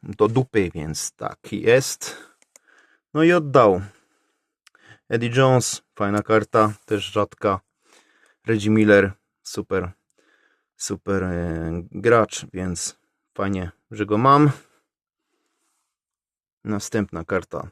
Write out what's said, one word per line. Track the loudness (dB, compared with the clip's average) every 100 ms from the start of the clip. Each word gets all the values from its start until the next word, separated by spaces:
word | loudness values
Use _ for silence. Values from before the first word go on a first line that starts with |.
do | -14 -2 0
dupy, | 0 -2 -2 -2
więc | -6 -10 -8 -10
tak | -12 -14 -14 -10
jest. | -4 2 2 0 -8 -14 -16 -20 _ _ _ _ _ _ _ _
No | 0
i | 2
oddał. | 2 4 4 6 4 -4 _ _ _ _ _ _ _ _ _ _ -20 -6
Eddie | -4 0 4
Jones, | 4 4 0 -6 -12
fajna | -6 -2 -2
karta, | 2 2 2 2 2 0
też | -6 -6
rzadka. | -4 -4 -4 -4 -4 -4 -8 _ _ _ _ _ _ _ -4
Reggie | -2 2
Miller, | 4 6 6 4 -2 _ _
super, | -12 -12 -6 -4 -6 -12 _ _ _ _ _ _ _ _
super, | -10 -8 -4 -4
e, | -2 -4 -4 -6 -6 -8 -10
gracz, | -4 2 2 0 -6 -12
więc | -10 -8 -8 -10 -14 _ _ _
fajnie, | -8 -6 -4 -8 -14 _
że | -8 -2
go | 2
mam. | 4 6 4 2 _ _ _ _ _ _ _ _ _ _ _ _ _ _ _ _ _ _ _ _
Następna | -8 -8 -6 -6 -6 -8
karta | -6 -6 -6 -12 -14